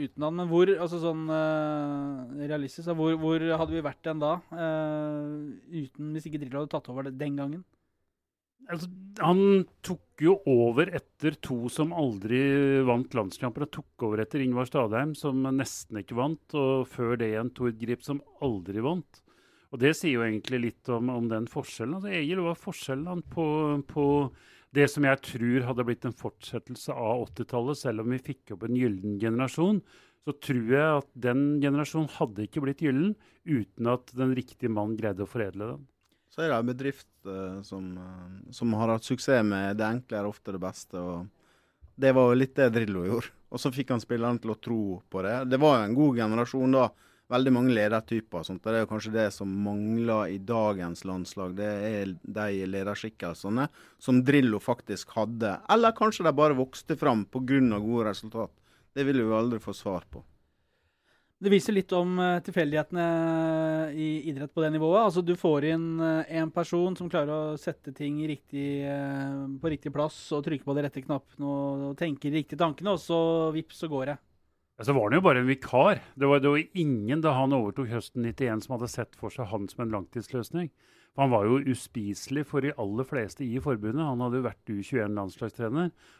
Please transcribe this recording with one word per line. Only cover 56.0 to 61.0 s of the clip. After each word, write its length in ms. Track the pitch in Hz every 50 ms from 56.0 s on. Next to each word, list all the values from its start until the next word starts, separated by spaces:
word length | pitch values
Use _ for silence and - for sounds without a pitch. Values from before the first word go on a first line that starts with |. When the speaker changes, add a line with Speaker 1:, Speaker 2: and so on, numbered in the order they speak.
| 214 214 214 - 180 160
Speaker 3:
de 80 | 139
bare 220 | 143 151 151 143 127
vokste 400 | 131 - - - - - 156 -
fram 240 | 156 139 120 107 98
på 200 | - - 131 131 123
grunn 240 | 135 135 131 120
av 140 | 107 101 104
gode 240 | 113 120 120 110 107
resultat. 400 | 95 - - 107 - 113 104 - _ _ _ _ _ _ _ _ -
Det 80 | 139 139 139
vil 160 | 135 127 113
vi 60 | 110
jo 60 | 110 110
aldri 200 | 117 123 117 107
få 120 | - 107 98
svar 280 | - - 104 92 85 - -
på. 100 | - 64 - - _ _ _ _ _ _ _ _ _ _ _ _ _ _